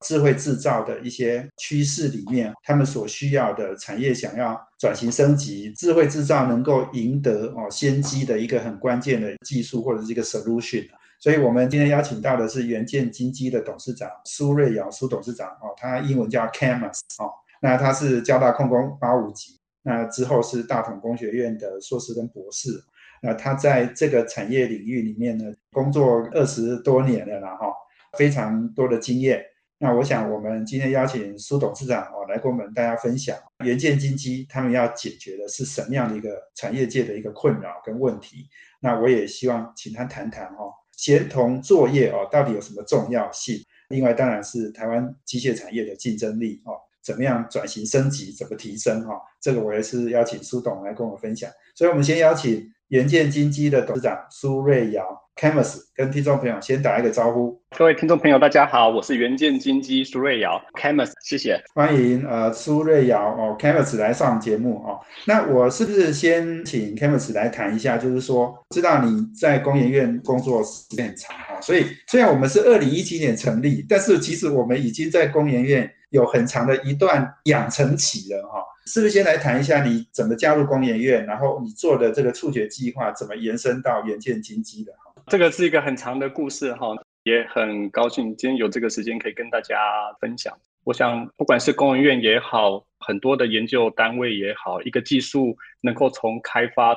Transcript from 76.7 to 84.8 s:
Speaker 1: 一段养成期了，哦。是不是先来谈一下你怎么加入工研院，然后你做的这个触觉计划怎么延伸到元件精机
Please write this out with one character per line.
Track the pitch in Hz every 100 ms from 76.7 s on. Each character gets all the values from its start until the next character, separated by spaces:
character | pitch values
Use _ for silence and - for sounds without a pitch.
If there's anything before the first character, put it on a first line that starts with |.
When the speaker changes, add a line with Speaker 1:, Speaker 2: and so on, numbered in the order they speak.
| 131
Speaker 1:
一 | 139
段 | 143 190 143 127 -
养 | - 123 107
成 | - -
期 | - - 107 95
了， | 98
哦。 | 104 107 - - -
是 | 226
不 | 214
是 |
先 | 196
来 | 185 160
谈 | 143 123
一 |
下 | 139 147
你 | 127 117 -
怎 | - 110
么 |
加 | 113 156
入 | 151
工 | 143 135
研 | 127 110
院， | 127 117 104
然 | 107
后 | 139 131
你 | 113
做 | - 170
的 | 131 117
这 | 110
个 | 127
触 | 120 156
觉 | 123 107
计 | - 123
划 | 131 110
怎 | 104 104
么 | 110
延 | 113 113
伸 | 127 123
到 | 131 113 110
元 | 104
件 | 131 113
精 | 107 110
机 | 220 -